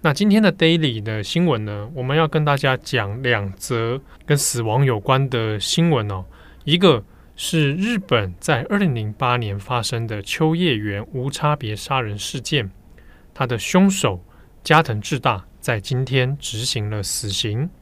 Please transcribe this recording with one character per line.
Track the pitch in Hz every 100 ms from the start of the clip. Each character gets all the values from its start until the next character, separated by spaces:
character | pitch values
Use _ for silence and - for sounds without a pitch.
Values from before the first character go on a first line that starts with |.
那 | 160
今 | 143 208
天 | 208
的 | 208
Daily | - 160 165 156 110
的 | 104 110
新 | - 165 175
闻 | 117
呢， | 107 104 104
我 | 147
们 | 127 147
要 | 156
跟 | 156
大 | 151 139
家 | 139 127
讲 | - 127 101 110
两 | 127 117 101
则 | 95 - 120 113 131 - -
跟 | - 147
死 | - 123
亡 | 110 113
有 | 139 110
关 | 98 135 135
的 | 120 110 107
新 | - - 170
闻 | 139 107
哦。 | 95 92 - - -
一 | - 175
个 | 185 120 - - -
是 | - - 165 143
日 | 151 208 233
本 | - 120 98 87
在 | - 131 135
二 | 202
零 | 190
零 | 120 107
八 | 104 127 123
年 | 110 98
发 | 98 123
生 | 110 117 113
的 | 104
秋 | 98 - 156
叶 | 165 175 117
原 | 104 101 117
无 | 135 131
差 | - 151 147
别 | 110
杀 | 107 - 139
人 | 113 104
事 | - 131
件， | 113 147 101 - - - - - -
他 | -
的 | 131 117
凶 | - 180 196
手 | 190 123 92 - - - -
加 | - 156
藤 | 160 107
智 | - 139
大 | 131 101 - -
在 | - 113
今 | - 127
天 | 127 131 127 139
执 | - 110
行 | 123 117 104
了 | 107
死 | 98 - 104
刑。 | 98 113 107 165 -